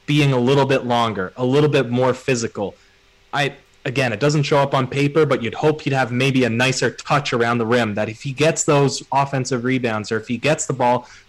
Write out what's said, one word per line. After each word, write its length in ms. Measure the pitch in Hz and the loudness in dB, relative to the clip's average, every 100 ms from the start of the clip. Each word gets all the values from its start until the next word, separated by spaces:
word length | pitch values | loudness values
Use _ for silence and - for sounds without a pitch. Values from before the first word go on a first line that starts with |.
| - | -2
being 260 | 147 143 | 2 2
a 60 | 131 | 2
little 260 | 120 143 131 | 2 2 2
bit 200 | 135 120 | 0 0
longer, 460 | 120 113 101 92 - | 0 0 -2 -6 -4
a 80 | 127 | 0
little 240 | 139 147 | 2 2
bit 220 | 139 120 | 2 0
more 240 | 123 127 120 | 0 0 0
physical. 580 | - 123 113 - 98 - _ _ _ _ _ | -2 -2 -2 -6 -8 -10 _ _ _ _ _
I, 220 | 143 143 - _ _ 135 | -4 -4 -4 _ _ -6
again, 260 | 123 127 | -2 -2
it 80 | 104 | 0
doesn't 220 | 147 151 | 0 0
show 160 | 143 147 | 2 2
up 160 | 139 | 2
on 140 | 135 123 | 0 -2
paper, 360 | 139 143 160 | -2 0 2
but 200 | 147 127 | 2 2
you'd 100 | 113 | -2
hope 280 | - 156 151 | -2 0 0
he'd 120 | - | -2
have 180 | 135 123 | 0 0
maybe 340 | 123 139 131 120 | 0 0 2 2
a 40 | |
nicer 400 | 113 131 127 127 | 2 0 0 -2
touch 420 | - - 147 143 | -4 -2 -2 0
around 280 | 123 117 120 | 0 0 0
the 60 | 113 | 2
rim, 260 | 120 110 | 2 0
that 160 | 104 107 | -2 -6
if 140 | 113 | -6
he 80 | 143 | -8
gets 320 | 131 151 160 | 0 0 0
those 400 | - 143 139 - - | 2 2 2 0 -4
offensive 520 | 131 139 135 123 127 123 | -2 0 -2 -2 -4 -2
rebounds 460 | 131 120 107 101 | -2 -2 -4 -4
or 60 | 110 | -6
if 100 | - | -4
he 100 | 120 | -4
gets 280 | 135 156 - | -2 -2 -2
the 80 | |
ball, 340 | 123 123 123 - - | -2 0 0 -4 -20